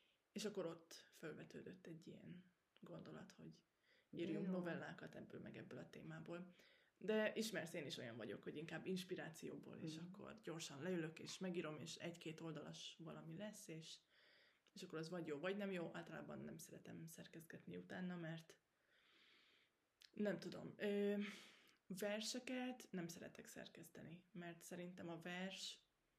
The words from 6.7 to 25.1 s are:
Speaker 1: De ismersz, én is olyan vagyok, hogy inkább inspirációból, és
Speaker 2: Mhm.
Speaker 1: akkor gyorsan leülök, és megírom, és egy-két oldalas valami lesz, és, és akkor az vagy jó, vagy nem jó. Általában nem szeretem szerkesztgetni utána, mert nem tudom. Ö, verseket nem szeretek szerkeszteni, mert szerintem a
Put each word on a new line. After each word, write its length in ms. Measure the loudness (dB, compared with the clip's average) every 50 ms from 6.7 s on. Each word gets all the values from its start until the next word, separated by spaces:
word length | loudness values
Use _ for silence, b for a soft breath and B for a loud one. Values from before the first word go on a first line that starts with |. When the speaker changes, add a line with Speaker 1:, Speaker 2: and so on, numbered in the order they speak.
| B B B B B _
Speaker 1:
De 340 | 4 8 8 10 10 8 8
ismersz, 380 | 6 4 4 4 2 2 2 0
én 120 | 0 0
is 100 | 0 0
olyan 200 | -2 -2 -2 -2
vagyok, 260 | -2 0 0 -2 -2
hogy 140 | -2 -2 -2
inkább 300 | -2 -2 0 -2 0 2
inspirációból, 880 | 2 2 2 2 2 0 0 0 -2 -4 -2 -2 -2 -2 -2 -4 -6 -4
és 180 | -2 -2 0 0
Speaker 2:
Mhm. 100 | -2 -4
Speaker 1:
akkor 340 | -4 -6 -6 -6 -6 -8 -4
gyorsan 400 | -4 -2 -2 0 -2 -2 -2 0
leülök, 360 | 2 4 4 4 4 2 0 -4
és 200 | -6 -6 -2 0
megírom, 400 | 0 2 4 4 2 2 0 -2
és 180 | -2 -4 -4
egy-két 440 | -2 -2 -4 -4 -2 -4 -4 -2 -2
oldalas 560 | -2 -2 -2 -2 -2 -4 -4 -4 -6 -6 -6 -6
valami 380 | -6 -6 -6 -6 -4 -4 -4
lesz, 320 | -2 -4 -4 -4 -6 -8 -6
és, 300 | -6 -6 -6 -6 -10 -10 B B B B B B B B B B B B B B
és 100 | _ -8
akkor 160 | -4 0 0 0
az 100 | 2 2
vagy 180 | 2 2 2
jó, 120 | 2 2 4
vagy 180 | 4 4 6
nem 140 | 6 4 4
jó. 180 | 4 4 2 2
Általában 460 | 0 -2 -4 -2 -4 -4 -4 -2 -2 -2
nem 160 | -2 -4 -4
szeretem 500 | -6 -6 -8 -8 -10 -8 -8 -6 -6 -6
szerkesztgetni 680 | -6 -6 -8 -10 -10 -10 -10 -10 -8 -10 -10 -6 -4 -4
utána, 400 | -4 -4 -2 -2 0 2 2 2
mert 380 | 2 0 0 0 -2 -4 -8 -16 -20 _ _ B B B B B B B B B B B B B B B B B B B B B _ _ _ _ _ -18 -8 2
nem 240 | 4 6 6 6 4
tudom. 360 | 0 -2 -4 -2 -4 -6 -2
Ö, 420 | 2 4 6 6 8 8 8 6 6 4 2 0 B B B B B B B B B _
verseket 1040 | -4 0 2 4 4 4 4 2 2 2 2 2 2 2 2 2 2 0 -2 -4 -2
nem 180 | 0 0 2 0
szeretek 380 | -2 -4 -6 -8 -8 -8 -10
szerkeszteni, 760 | -8 -8 -8 -8 -8 -8 -10 -12 -10 -10 -8 -8 -8 -8 -10 -12 -10
mert 300 | -8 -6 -6 -4 -6 -6
szerintem 460 | -6 -6 -4 -2 -2 -4 -4 -4 -2
a 120 | -2